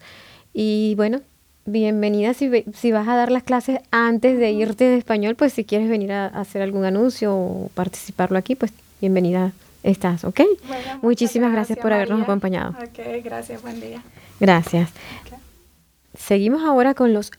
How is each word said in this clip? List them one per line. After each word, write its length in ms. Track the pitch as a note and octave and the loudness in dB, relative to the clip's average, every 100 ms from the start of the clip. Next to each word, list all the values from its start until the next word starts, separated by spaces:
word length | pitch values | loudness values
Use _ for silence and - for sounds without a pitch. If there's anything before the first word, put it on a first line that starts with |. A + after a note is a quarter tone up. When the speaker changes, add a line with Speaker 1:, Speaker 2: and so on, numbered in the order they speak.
| - - - - _ | -20 -20 -20 -20 _
Speaker 1:
Y 400 | - G#3+ G#3+ G#3+ G#3 | -4 -2 0 0 2
bueno, 260 | G#3+ C4 - _ _ _ | 0 -2 -6 _ _ _
bienvenida. 720 | - A3 G#3+ G#3+ G#3 G#3 G#3+ | -4 0 0 0 0 2 0
Si 140 | B3 C#4 | 0 0
ve-, 160 | A#3+ G#3 | 0 -2
si 180 | - A#3+ | -4 0
vas 160 | G#3+ G#3+ | 0 2
a 80 | B3 | 0
dar 160 | A#3+ | 2
las 120 | B3+ | 0
clases 360 | B3 B3 B3 B3+ - | 0 -2 0 -4 0
antes 480 | A#3 A#3 A#3 B3+ B3+ | 0 2 4 2 4
de 140 | A3+ | 2
Speaker 2:
Ujú. 80 | G#3+ | 2
Speaker 1:
irte 240 | A3 G#3 | -2 2
de 140 | B3+ B3 | 4 4
español, 380 | - G#3+ G#3 A#3+ | 2 0 0 2
pues 180 | C#4+ | 0
si 100 | - | 0
quieres 240 | G#3 G#3 A3 | -2 0 0
venir 240 | A3+ G3 | 0 -2
a, 140 | G3+ G3 | -4 -4
a 140 | - | -6
hacer 180 | G3 G3 | -6 -4
algún 240 | G3 G3 | -4 0
anuncio 500 | F#3+ G3 B3 A#3 G#3+ | 0 2 2 0 -2
o 360 | G3 F3+ F#3 F#3+ | 0 -2 -6 -8
participarlo 640 | - F#3 - - - F#3 F#3+ | -6 -6 -6 -12 -4 0 0
aquí, 200 | F#3 C4 | -2 -4
pues 160 | A3 - _ _ | -4 -6 _ _
bienvenida 520 | G3 F#3 F3 F3+ F#3 - - - | 0 2 2 0 -2 -4 -20 -4
estás, 420 | G3+ G3 F3+ F3 | -2 0 0 -2
¿ok? 160 | F3+ - F#4+ F#4+ C4 | -4 2 2 2 -4
Speaker 2:
Bueno, 160 | B3+ | -10
muchas 180 | C4 C4+ | -10 -2
Speaker 1:
Muchísimas 500 | A#3 A#3+ A#3 A#3 A#3+ | 0 0 0 0 0
gracias 240 | A3+ A3 A3 | 0 -2 -2
Speaker 2:
gracias, 40 | |
Speaker 1:
por 100 | A3 | 0
habernos 240 | G#3 F#3+ G#3+ | 0 2 0
Speaker 2:
María. 140 | A3 | 0
Speaker 1:
acompañado. 380 | G3+ F#3+ F#3 F3+ | 0 0 -2 -4
Speaker 2:
Ok, 520 | F3+ A#3+ - A#3 A#3 | -8 -14 -12 -10 -8
gracias, 380 | A#3 A#3 A#3 A3+ | -8 -10 -10 -14
buen 180 | A#3+ A#3 | -12 -12
día. 220 | A3+ A#3 - - - - | -14 -16 -18 -20 -20 0
Speaker 1:
Gracias. 520 | G3 E3+ E3+ E3+ E3+ - - - | 4 4 2 0 0 -4 -20 -18
Speaker 2:
Ok. 140 | - - - _ _ _ _ _ _ - | -20 -20 -20 _ _ _ _ _ _ -18
Speaker 1:
Seguimos 440 | - G3+ G#3 D4 | 0 2 2 2
ahora 300 | D#4 C4+ B3+ | 2 4 4
con 220 | C4 B3 | 4 2
los 160 | G#3 G#3 | 2 -2